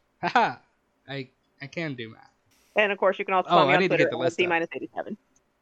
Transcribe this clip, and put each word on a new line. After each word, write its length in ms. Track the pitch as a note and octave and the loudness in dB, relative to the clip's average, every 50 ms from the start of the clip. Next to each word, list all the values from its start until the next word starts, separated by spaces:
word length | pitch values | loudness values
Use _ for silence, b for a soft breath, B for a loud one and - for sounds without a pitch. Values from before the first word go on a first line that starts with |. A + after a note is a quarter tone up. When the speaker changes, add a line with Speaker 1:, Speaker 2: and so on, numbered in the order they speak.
| _ _ _ _ - | _ _ _ _ -4
Speaker 1:
Haha. 320 | E3+ - B3 A3 E3+ C#3 - _ _ _ _ _ _ _ _ _ - | 0 2 2 2 2 -2 -6 _ _ _ _ _ _ _ _ _ -12
I, 200 | C#3 C#3 C3 A#2+ _ _ _ _ _ - C#3 | -10 -10 -10 -12 _ _ _ _ _ -20 -18
I 40 | |
can 280 | C#3 - F3 E3 D#3 C#3 | -12 -10 -8 -8 -6 -8
do 160 | B2 A#2 A2 | -8 -12 -14
math. 200 | A2+ - - - _ _ _ _ _ _ _ _ - | -16 -20 -20 -20 _ _ _ _ _ _ _ _ 0
Speaker 2:
And 160 | G#3 G#3+ G3 G3+ | 2 2 2 2
of 60 | G3 | 0
course, 200 | A3 F#3 G3 - | 0 0 0 0
you 60 | G3+ | -2
can 80 | G3 F#3+ | -2 0
also 160 | F#3 F3+ - | 0 2 4
Speaker 1:
Oh, 60 | - | 4
Speaker 2:
find 120 | G3+ D3+ C3+ | 4 6 6
me 40 | C#3 | 4
Speaker 1:
I 40 | |
Speaker 2:
on 40 | E3 | 2
Speaker 1:
need 80 | F#3+ F3+ | 2 2
to 80 | F3+ | 2
Speaker 2:
Twitter 80 | E3 E3+ | 2 2
Speaker 1:
get 60 | D#3 | 0
the 60 | - - | 0 -2
list 160 | B2+ B2+ - | -2 -2 0
up. 40 | - | 0
Speaker 2:
D 80 | F3+ | 0
minus 220 | F3 E3+ E3 E3 E3+ - | 0 0 -2 -2 -4 -8
eighty-seven. 420 | C3 - - - - D2 - G#3+ - _ _ _ _ _ _ _ _ | -10 -12 -12 -10 -10 -10 -10 -12 -16 _ _ _ _ _ _ _ _